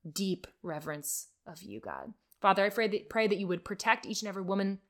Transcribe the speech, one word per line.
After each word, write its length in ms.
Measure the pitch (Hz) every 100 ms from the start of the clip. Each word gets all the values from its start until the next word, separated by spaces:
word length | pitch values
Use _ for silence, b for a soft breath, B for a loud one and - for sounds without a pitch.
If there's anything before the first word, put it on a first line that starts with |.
| 165
deep 360 | 151 190 180 - _
reverence 640 | 180 151 160 147 147 - - _ -
of 160 | 160
you, 180 | 196 208
God. 340 | 101 67 67 214 _ _
Father, 240 | 202 190
I 60 | 202
pray 180 | 208 220
that, 220 | 208 -
pray 160 | 226 220
that 120 | 196
you 100 | 190
would 160 | 175
protect 420 | - 202 233 247 -
each 160 | 214
and 60 | 208
every 140 | 196
woman 360 | 185 196 196 196